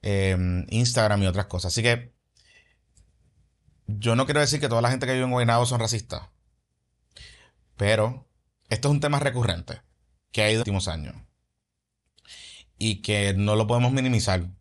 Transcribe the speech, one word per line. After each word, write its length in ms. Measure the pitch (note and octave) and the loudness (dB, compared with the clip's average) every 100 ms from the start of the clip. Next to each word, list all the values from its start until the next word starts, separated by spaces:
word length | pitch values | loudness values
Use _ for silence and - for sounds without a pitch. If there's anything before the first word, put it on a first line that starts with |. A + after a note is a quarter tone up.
eh, 340 | G2 G2 F#2+ F#2 F2+ F2+ - | 0 0 2 2 0 0 -2
Instagram 540 | A2 B2 A#2+ G#2+ G#2 | 0 2 2 2 2
y 40 | F#2+ | 2
otras 200 | F2 F#2+ | 0 -4
cosas. 260 | F2 F#2 | -6 -4
Así 100 | - | 0
que 300 | A2+ A#2+ A#2+ _ _ _ _ - _ _ _ _ _ _ _ _ _ _ _ _ - | 0 0 -4 _ _ _ _ -20 _ _ _ _ _ _ _ _ _ _ _ _ -8
yo 300 | G#2 A2+ A#2 | -2 2 2
no 100 | C3 | 2
quiero 140 | D3 | 2
decir 200 | C#3+ D3 | 2 0
que 80 | D3 | 0
toda 140 | A#2 | 2
la 80 | A#2 | 2
gente 160 | B2+ B2+ | 0 0
que 60 | |
vive 120 | C3 | 0
en 60 | B2+ | 0
Guaynabo 340 | B2 A#2+ A#2 | 2 2 2
son 160 | B2 B2 | 2 0
racistas, 420 | A2+ A2+ - - - _ _ _ _ _ _ _ _ - - - - _ _ - | -2 -4 -6 -12 -14 _ _ _ _ _ _ _ _ -20 -20 -20 -20 _ _ -4
pero 520 | G2+ A2 G#2+ B2+ - _ _ _ _ | 0 2 0 -4 -16 _ _ _ _
esto 200 | A#2 C#3 | -2 2
es 40 | |
un 80 | D3 | 2
tema 180 | D3 D3 | 2 0
recurrente 640 | C#3+ B2+ A2 E2+ E2 - _ _ _ _ _ | 0 0 -2 -2 -8 -16 _ _ _ _ _
que 100 | - | -2
hay 100 | G#2+ | 0
en 60 | A2 | 2
los 40 | |
últimos 260 | A2+ G2 F#2 | 0 -2 -2
años 260 | D#2+ D2 - - _ _ _ _ _ _ _ _ _ _ - - - - _ | -8 -10 -14 -20 _ _ _ _ _ _ _ _ _ _ -20 -20 -20 -20 _
y 240 | A2 G2+ | -4 -2
que 320 | - G#2 G2+ | -2 0 0
no 220 | G2 G#2 G#2+ | 2 2 2
lo 100 | A2 | 2
podemos 260 | A#2+ B2 | 2 2
minimizar. 540 | C3+ B2+ A#2+ - F#2 F2+ F#2 | 2 2 0 2 -2 -2 -12